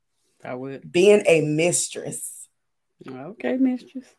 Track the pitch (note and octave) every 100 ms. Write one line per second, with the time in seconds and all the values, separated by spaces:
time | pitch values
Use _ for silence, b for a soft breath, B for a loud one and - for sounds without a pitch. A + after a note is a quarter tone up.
0 | _ _ _ _ B2+ B2+ C3+ C3+ D3+ F3
1 | G3 G#3 F3+ D#3+ D3+ D3+ F3 - - -
2 | E3+ - - - - _ _ _ _ _
3 | C3+ C3 D3 A#3 B3 B3+ C4 B3 - C4
4 | -